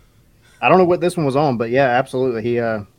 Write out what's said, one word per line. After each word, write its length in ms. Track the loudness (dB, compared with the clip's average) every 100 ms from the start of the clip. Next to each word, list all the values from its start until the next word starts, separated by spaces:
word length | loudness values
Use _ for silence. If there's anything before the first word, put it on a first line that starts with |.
| _ _ _ _ _ -4
I 80 | 2
don't 80 | 4
know 80 | 4
what 160 | 0
this 160 | -2 -2
one 80 | -2
was 100 | 0
on, 220 | 0 -2
but 140 | -2
yeah, 160 | 0 2
absolutely. 560 | 0 -2 -2 -2 -2
He, 160 | -4 -2
uh, 220 | -2 -4 -8